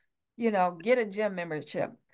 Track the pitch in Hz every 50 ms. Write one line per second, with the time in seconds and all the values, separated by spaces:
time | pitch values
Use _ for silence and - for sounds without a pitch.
0 | _ _ _ _ _ _ _ - 233 226 208 185 180 180 175 165 - 226 254 254
1 | 220 208 190 208 214 202 190 180 170 170 156 147 143 - - 165 - - - -
2 | _ _